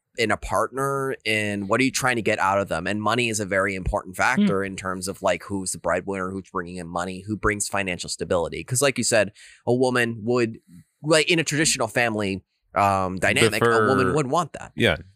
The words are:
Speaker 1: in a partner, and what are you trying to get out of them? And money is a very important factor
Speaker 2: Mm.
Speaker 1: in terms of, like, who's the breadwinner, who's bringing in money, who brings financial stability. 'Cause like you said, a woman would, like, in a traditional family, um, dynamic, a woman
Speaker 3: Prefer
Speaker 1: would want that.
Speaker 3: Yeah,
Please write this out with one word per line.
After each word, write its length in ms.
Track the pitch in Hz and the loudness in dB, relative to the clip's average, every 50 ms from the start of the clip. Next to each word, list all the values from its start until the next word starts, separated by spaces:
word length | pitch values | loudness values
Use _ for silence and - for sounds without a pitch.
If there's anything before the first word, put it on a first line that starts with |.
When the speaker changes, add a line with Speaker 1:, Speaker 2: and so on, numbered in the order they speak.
| _ _ _ | _ _ _
Speaker 1:
in 140 | - 113 104 | -2 0 0
a 60 | 101 | 0
partner, 800 | - - - - 98 110 - 117 131 135 139 139 135 135 135 127 - - | -2 -2 -2 0 0 0 0 -2 -4 -2 -2 -2 -2 -4 -4 -6 -4 -2
and 460 | 107 110 107 107 104 101 101 101 98 | -2 0 0 0 0 -2 -2 -2 0
what 100 | 113 120 | 2 2
are 20 | 131 | 2
you 80 | 131 | 2
trying 240 | - - 135 127 123 | 0 0 0 0 0
to 80 | 175 95 | 0 0
get 160 | 110 107 - | 0 0 2
out 180 | 95 95 98 | 2 2 2
of 100 | 101 190 | 2 2
them? 200 | - 85 80 90 | 0 -2 -2 -2
And 120 | 92 104 107 | -2 -4 -2
money 300 | 107 107 113 123 120 113 | 0 0 0 2 0 0
is 100 | 110 107 | -2 -2
a 60 | 104 | -2
very 300 | 90 98 95 98 101 95 | 0 0 0 0 0 -2
important 400 | 92 92 - 104 98 - 92 92 | -4 -4 -2 -2 -4 -4 -6 -2
factor 460 | - 95 117 127 196 208 196 98 95 | 0 2 2 4 4 2 2 2 0
Speaker 2:
Mm. 40 | 98 | -2
Speaker 1:
in 80 | 95 98 | -4 -6
terms 320 | - 101 95 92 95 90 | -6 -6 -6 -6 -4 -6
of, 140 | 98 92 - | -8 -6 -2
like, 220 | 98 95 90 85 - | 0 0 0 0 -2
who's 300 | - 98 95 92 90 - | -4 -4 -4 -4 -4 -6
the 40 | |
breadwinner, 540 | 85 - 85 85 92 - 98 98 95 92 92 | -4 -2 -2 -2 -2 -2 -4 -6 -4 -4 -6
who's 180 | 95 98 92 - | -6 -8 -10 -8
bringing 280 | - 92 85 87 90 | -6 -6 -6 -6 -8
in 100 | 90 85 | -10 -10
money, 320 | 82 87 87 87 95 92 92 92 | -6 -6 -4 -4 -4 -6 -8 -8
who 100 | 104 107 | -6 -6
brings 300 | 92 - 107 104 101 - | -2 0 -2 0 -2 -4
financial 420 | - - 98 98 92 87 82 - 80 | -4 -2 -2 -2 -2 -4 -6 -6 -10
stability. 540 | - - 82 82 95 87 82 76 78 78 85 | -8 -8 -4 -2 0 0 0 -2 -4 -8 -8
'Cause 180 | - 127 120 | -4 -2 0
like 160 | 143 139 - | 0 0 0
you 60 | - 117 | 0 0
said, 300 | - 120 110 98 98 - - - - - _ _ | 2 4 4 2 2 -2 -10 -20 -20 -20 _ _
a 60 | 120 123 | 0 2
woman 460 | 127 131 127 123 123 120 117 117 110 101 | 2 2 2 4 2 2 0 -2 -4 -2
would, 340 | 117 123 123 120 113 113 - - _ - - - _ _ _ - | 0 2 2 2 0 -2 -6 -16 _ -20 -20 -20 _ _ _ 0
like, 260 | 147 160 156 151 143 | 2 4 4 4 4
in 80 | 175 | 2
a 60 | 165 156 | 2 0
traditional 440 | - 151 143 160 - - 127 123 | 0 0 2 2 2 2 0 -2
family, 560 | 107 - 127 120 117 107 107 104 95 98 92 - _ _ _ _ _ - | -2 0 0 2 2 2 0 0 -2 -2 -4 -8 _ _ _ _ _ 0
um, 440 | - 101 98 98 95 95 92 95 92 | 2 4 4 4 2 0 -2 -2 0
dynamic, 420 | 98 98 110 135 120 107 101 113 | 0 0 4 4 4 4 4 2
a 60 | 117 117 | 2 4
woman 280 | 117 113 107 104 101 | 4 4 4 4 4
Speaker 3:
Prefer 180 | - 95 92 90 | 4 2 2 2
Speaker 1:
would 160 | 156 139 123 | 0 0 0
want 220 | 139 170 170 - - | 0 -2 -2 -2 -6
that. 180 | - - - - | -12 -14 -10 -2
Speaker 3:
Yeah, 220 | - 117 104 78 - 90 - - | 2 2 2 2 2 -4 -10 -20